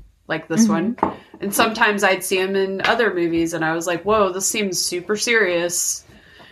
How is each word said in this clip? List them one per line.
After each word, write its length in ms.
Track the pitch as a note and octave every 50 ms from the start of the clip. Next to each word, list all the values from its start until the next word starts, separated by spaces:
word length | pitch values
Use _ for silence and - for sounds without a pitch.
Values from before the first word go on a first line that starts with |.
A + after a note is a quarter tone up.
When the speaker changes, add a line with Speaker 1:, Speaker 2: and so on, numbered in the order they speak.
| - - _ _ _ -
Speaker 1:
like 200 | D#3+ E3+ - -
this 200 | E3 G#3+ A#3 G#3
Speaker 2:
Mm-hmm. 40 | E3 E3 F3 A3 B3 - -
Speaker 1:
one. 140 | - - - - - - -
And 120 | - G3+ G3+
sometimes 500 | - A#3 A3 A3 A3+ A#3 G#3+ G3+ G3 G3+
I'd 200 | F#3+ F#3+ F#3 -
see 160 | - G3 F#3
him 160 | F#3 F#3+ G3
in 260 | G3 F#3+ F#3+ G3 F#3+ -
other 280 | - A#3 A#3 A#3 G3+ F#3
movies 400 | F3 E3+ E3 E3 E3 E3 D#3+ E3+
and 120 | D#3+ D#3+
I 80 | D#3+ E3
was 140 | E3+ E3 F#3
like, 160 | F3 E3 E3+
"Whoa, 280 | G3 G#3+ A3 G3+ F#3
this 160 | F3+ F#3+ F#3+ -
seems 320 | - A3 G#3 G3 F3 - -
super 320 | - F3+ F3 E3+ - G#3 G#3
serious." 880 | - A#3+ A#3 A3+ G#3 F3+ F3 E3+ F3 F3 E3+ - - - - - - - - - _ - - - - -